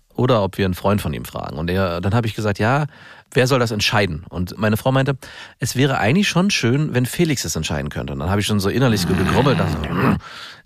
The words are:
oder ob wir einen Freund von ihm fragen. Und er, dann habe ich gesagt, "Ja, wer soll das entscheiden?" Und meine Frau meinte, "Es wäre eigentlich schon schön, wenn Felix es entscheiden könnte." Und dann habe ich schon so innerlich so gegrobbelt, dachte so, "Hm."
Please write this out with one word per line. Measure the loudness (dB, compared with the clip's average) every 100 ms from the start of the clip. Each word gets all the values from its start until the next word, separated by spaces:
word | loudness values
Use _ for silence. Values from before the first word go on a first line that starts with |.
| _
oder | 0 2 4
ob | 2 0
wir | -2
einen |
Freund | 0 0 0
von | -2
ihm | -6
fragen. | -8 -10 -8 -6
Und | -2
er, | 0 0 -2
dann | 0
habe | 0 0
ich | -2
gesagt, | -2 0
"Ja, | 0 0 -2 -8 -20 -20 _
wer | 2 4
soll | 2
das | 2
entscheiden?" | 0 0 2 0 -2 -8
Und | -6 -6 -2
meine | 0 2
Frau | 2
meinte, | 2 0 -2 -10 -20 -20 -8
"Es | -4 0
wäre | 2 2
eigentlich | 2 2 2
schon | 2 2
schön, | 2 2 2 0
wenn | 0 0
Felix | 0 0 0 -4
es | -4
entscheiden | -4 -4 -4
könnte." | -6 -6
Und | -4
dann | -2
habe | 0
ich | 2
schon | 0
so | 0
innerlich | 2 2 2
so | 0
gegrobbelt, | 0 2 4 4 2
dachte | 0 -2
so, | -4
"Hm." | 0 0 0 -6 -16 -18 -20